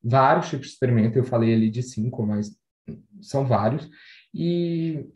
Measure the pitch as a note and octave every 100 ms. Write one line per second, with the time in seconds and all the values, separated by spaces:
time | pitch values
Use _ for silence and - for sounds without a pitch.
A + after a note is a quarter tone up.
0 | A#2 C3+ C3+ E3+ E3 C3+ - - C3 A#2
1 | A2 A#2+ B2 A#2 A2+ A2+ A2 A2 B2 -
2 | A#2 B2 G#2+ G#2 G#2 - _ _ - -
3 | _ - - C#3 C3+ G#2+ G#2+ D3+ - -
4 | - - _ - E3 F3 E3+ E3 E3 D#3
5 | -